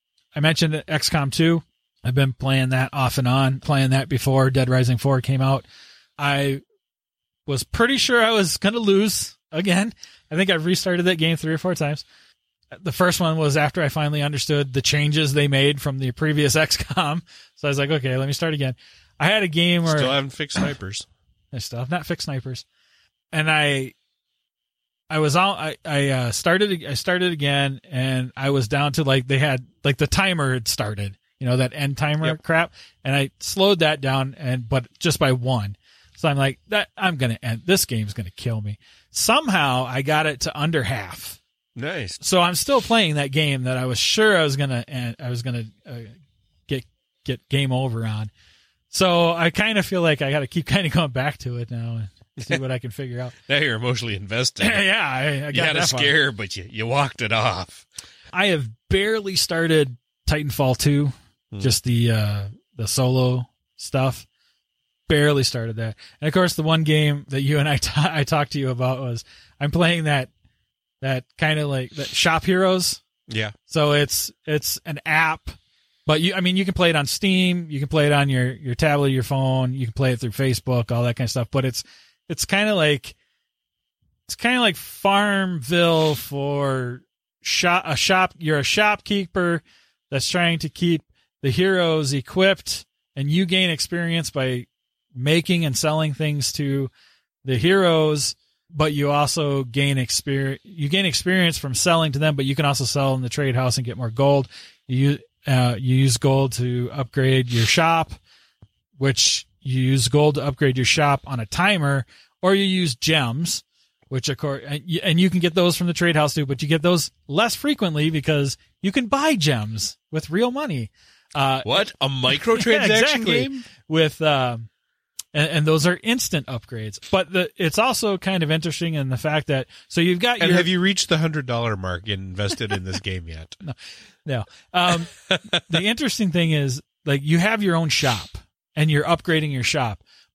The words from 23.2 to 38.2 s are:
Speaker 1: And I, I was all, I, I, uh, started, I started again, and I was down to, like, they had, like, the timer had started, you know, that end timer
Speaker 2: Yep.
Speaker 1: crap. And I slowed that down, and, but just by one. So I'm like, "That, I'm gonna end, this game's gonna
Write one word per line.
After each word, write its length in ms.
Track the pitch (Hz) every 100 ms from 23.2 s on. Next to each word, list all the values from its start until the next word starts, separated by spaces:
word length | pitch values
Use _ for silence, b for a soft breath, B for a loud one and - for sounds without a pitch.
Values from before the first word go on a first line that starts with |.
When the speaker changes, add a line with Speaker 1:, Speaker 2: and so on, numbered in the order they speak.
| _
Speaker 1:
And 180 | 160 156
I, 440 | 156 147 139 131 - _ _ _ _ _ _ _ _ _ _ -
I 100 | 156
was 160 | 151 151
all, 180 | 196
I, 220 | 196 156 -
I, 240 | 170 147 139
uh, 200 | 131 123
started, 520 | 107 - 185 208 180
I 100 | 151
started 380 | 127 - 180 180
again, 480 | 165 143 143 139 135 -
and 420 | 131 131 131 127 -
I 140 | 135
was 160 | 139 113
down 240 | 143 143
to, 100 | 135
like, 220 | 143 135 127
they 120 | 139
had, 260 | 147 131 127 _
like, 120 | 143 139
the 80 | 147
timer 460 | - 190 175 135
had 120 | 127 110
started, 480 | - 104 101 101 98 _ -
you 60 | 127
know, 100 | 127
that 140 | 127
end 220 | 147 139 139
timer 300 | 151 151 156
Speaker 2:
Yep. 160 | 156
Speaker 1:
crap. 300 | - 165 170 B B B
And 100 | 135
I 160 | 139 139 -
slowed 400 | - 190 190 190
that 200 | 156 151
down, 340 | 135 135 135 135
and, 300 | 131 127 113
but 180 | 135 123 -
just 200 | 170 143
by 140 | 143
one. 440 | 127 123 131 101 101 b b b b
So 120 | 160
I'm 80 | 139
like, 200 | 135 135 -
"That, 200 | 208 - -
I'm 200 | 190 160
gonna 220 | 127 113
end, 200 | 123 113 170
this 180 | 190
game's 300 | - 117 107
gonna 160 | 101